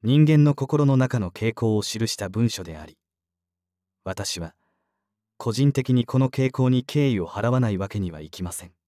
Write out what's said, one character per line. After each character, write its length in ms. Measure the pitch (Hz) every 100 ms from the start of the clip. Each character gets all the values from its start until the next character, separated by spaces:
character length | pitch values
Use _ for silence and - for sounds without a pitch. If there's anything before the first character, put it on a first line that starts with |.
人 240 | 110 143 151
間 160 | 156
の 140 | 147 139
心 300 | 135 151 143
の 100 | 131
中 240 | 127 123
の 100 | 92
傾 240 | - 110
向 220 | 110 113 107
を 60 |
記 260 | 101 110 113
し 80 | -
た 120 | 98
文 220 | 95 117
書 140 | -
で 120 | 85 78
あ 80 |
り、 140 | 76 _ _ _ _ _ _ _ _ _ _ _
私 380 | - 95 101 -
は、 160 | 82 _ _ _ _ _ _ _ _ _
個 100 | -
人 200 | 110 143
的 220 | 139 127
に 100 | 127
こ 140 | 117 131
の 100 | 131
傾 220 | - 131
向 180 | - 127
に 160 | 127
敬 280 | 123 147 143
意 80 | 110
を 60 | 85
払 220 | 101 110
わ 120 | 127
な 100 | 120
い 80 | 98
わ 100 | 98
け 100 | 107
に 140 | 95
は 80 | 78
い 80 | 76
き 140 | -
ま 100 | 90
せ 140 | - 87
ん。 80 | _